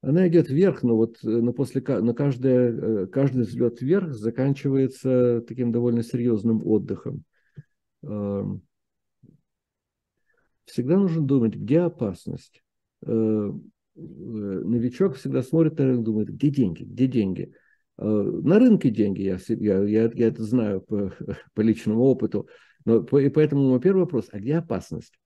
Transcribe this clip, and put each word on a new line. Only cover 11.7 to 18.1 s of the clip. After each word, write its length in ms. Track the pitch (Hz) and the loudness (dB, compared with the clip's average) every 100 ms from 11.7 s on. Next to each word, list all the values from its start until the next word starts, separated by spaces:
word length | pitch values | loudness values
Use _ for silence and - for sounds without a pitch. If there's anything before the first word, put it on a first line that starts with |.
| 151 | 0
опасность. 840 | 175 - 110 87 - - _ _ _ _ _ _ | 0 -2 -6 -6 -10 -12 _ _ _ _ _ _
Э, 80 | - | -4
э, 920 | 113 110 107 104 - - _ _ - | -2 0 0 -2 -8 -14 _ _ -20
новичок 1160 | 156 127 87 110 101 95 90 120 123 123 190 - | -20 -16 -14 -10 -8 -6 -2 -2 -2 -2 -2 -2
всегда 260 | 139 135 | -4 -4
смотрит 360 | 123 160 160 156 | -2 0 0 2
на 60 | 135 | 0
рынок, 180 | 127 | 0
думает, 240 | 113 107 107 | 0 -2 -4
где 140 | - 143 | -2 -2
деньги, 340 | 139 110 80 | 2 0 -2
где 220 | - 98 131 | -12 -2 0
деньги. 460 | 123 98 87 - _ _ _ _ - | 0 -2 -4 -10 _ _ _ _ -8
Э, 60 | |
на 540 | 104 | -2